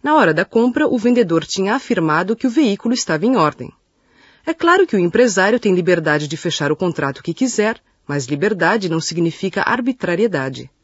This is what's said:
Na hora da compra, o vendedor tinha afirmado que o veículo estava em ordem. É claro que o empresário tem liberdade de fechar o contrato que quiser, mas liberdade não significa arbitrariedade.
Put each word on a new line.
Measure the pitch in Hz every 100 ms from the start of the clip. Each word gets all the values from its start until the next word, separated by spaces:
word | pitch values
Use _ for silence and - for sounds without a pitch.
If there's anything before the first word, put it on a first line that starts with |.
Na | 285 302
hora | 190
da | 156 196
compra, | 226 247 269 302
o | 247
vendedor | 226 247 190 165 156
tinha | - 196 247
afirmado | - 202 160 156 185 226
que | 262
o |
veículo | 233 262 196 226
estava | 240 - 160 208
em | 254
ordem. | 151 - 123 _ _ _ _ _ _ _ -
É |
claro | 320 339 370 370
que | 208
o |
empresário | 175 214 247 190 190 240
tem | 214 185
liberdade | 175 175 160 151 147
de | 156
fechar | 175 147 147
o | 151
contrato | 185 160 143 131
que | -
quiser, | 165 262 220 214 233 _ _ -
mas | 143 123
liberdade | 143 196 202 170 214 185
não | 165
significa | - 170 165 - 190 196
arbitrariedade. | - 240 247 254 - 175 226 165 135 127 127 _